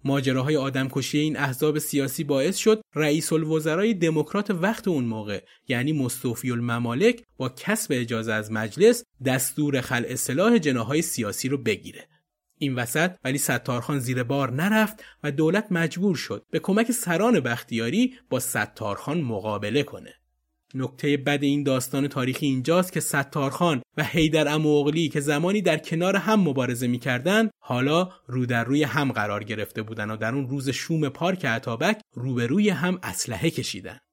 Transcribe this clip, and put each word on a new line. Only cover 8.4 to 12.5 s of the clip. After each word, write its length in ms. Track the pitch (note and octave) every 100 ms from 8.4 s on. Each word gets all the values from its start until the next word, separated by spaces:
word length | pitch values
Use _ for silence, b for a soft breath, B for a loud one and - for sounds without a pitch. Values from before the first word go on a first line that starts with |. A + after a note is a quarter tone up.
| G#2+
مجلس 520 | A2 A2 - G#3 A#3+ - _
دستور 560 | B2+ C3 - - D3 C3+
خلع 340 | A#2+ B2 A#2
سلاح 440 | B2+ - C3+ G#3 A#3
جناح‌های 440 | D3+ B2+ A2+ D3+
سیاسی 460 | E3+ - G#2 F#2+ C3
رو 100 | C#3
بگیره. 500 | A2+ G2 - - - _ _ _ _